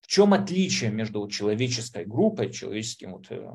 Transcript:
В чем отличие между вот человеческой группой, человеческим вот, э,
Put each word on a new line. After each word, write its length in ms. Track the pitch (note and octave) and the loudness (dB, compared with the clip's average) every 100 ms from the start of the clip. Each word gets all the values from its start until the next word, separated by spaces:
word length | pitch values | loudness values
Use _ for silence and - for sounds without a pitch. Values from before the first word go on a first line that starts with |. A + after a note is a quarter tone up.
В 40 | - | 0
чем 280 | F#3+ G3+ | 4 6
отличие 560 | G3 - F#3 F#3+ - A2+ | 6 4 0 2 2 0
между 300 | G#2+ G#2+ G#2 | -2 -4 -4
вот 120 | G#2 | -6
человеческой 720 | G#2 G#2 G#2+ B2+ A#2 - - | -2 0 0 0 -2 -6 -10
группой, 480 | E2+ A#2+ G#3+ G#3+ G#2 | -4 2 2 2 -4
человеческим 600 | - F#2 G#2+ A2 - G2 | -4 -8 -6 -8 -10 -14
вот, 120 | F#2 - | -16 -12
э, 200 | - - | -12 -12